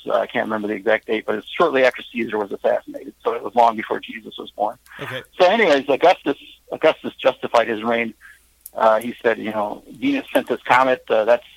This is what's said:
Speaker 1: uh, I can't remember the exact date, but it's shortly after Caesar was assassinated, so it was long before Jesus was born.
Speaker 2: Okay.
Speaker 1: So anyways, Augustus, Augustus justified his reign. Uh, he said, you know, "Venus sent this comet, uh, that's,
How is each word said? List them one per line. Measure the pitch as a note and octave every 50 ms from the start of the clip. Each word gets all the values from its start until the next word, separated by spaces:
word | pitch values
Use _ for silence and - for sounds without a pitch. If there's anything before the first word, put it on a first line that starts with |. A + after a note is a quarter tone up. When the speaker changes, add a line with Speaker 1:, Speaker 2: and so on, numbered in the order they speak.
| -
Speaker 1:
uh, | A2+ G#2+ G#2
I | G#2
can't | G2 - A#2+ A2
remember | A2 A2 G#2+ G#2 G#2
the | G#2+
exact | F#2+ F#2+ A2 A2 G#2+ -
date, | - A2+ A2 -
but | - G#2+
it's | G#2 - -
shortly | - - F3+ D#3 C3+ C3+ C3
after | B2 - -
Caesar | A2+ - - A#2+ A2+ A#2 G#2+ G#2+
was | G#2 G2+
assassinated, | G#2+ - - A#2 A2 - - D4 C#4 - - - - _
so | _ A#3+ A3+
it | A#2
was | - G#2+ -
long | B2 A#2 A#2 A2
before | A2 A2 - A2+ F#2+
Jesus | - - A2+ A#2 G#2+ G#2+ - -
was | - -
born. | _ - G#2 G#2 - - _ - - -
Speaker 2:
Okay. | C#3+ A#2 B2+ B2+ - _ _ -
Speaker 1:
So | F#3
anyways, | F3 G#3 A#3 G#3+ E3+ C#3+ C#3 C3 C#3+
Augustus, | C3+ A#2+ - E3+ F#3 - - D3+ C3+ - - - - _ _ _
Augustus | - - - D#3+ - - - A#2 -
justified | - - C3 B2 - - - - A#2 A2+ A#2
his | A2+ G#2+
reign. | A2 A#2 A#2 A#2 A#2 A2+ - _ - - - _ _ _ _ _ _ - _
Uh, | - - A2 A2 A2
he | A#2 A#2+ A2+ -
said, | - A#2+ G#2+ G#2
you | G#2 A2
know, | G#2+ G#2+ G#2 G#2 - - - -
"Venus | - - C3 C#3 C#3 C3+ - -
sent | - C#3 A#2+ -
this | B2 -
comet, | - - B2 B2+ C3 C3 B2+ B2 - -
uh, | B2 A2 G#2+
that's, | A2 A#2+ A#2+ - - -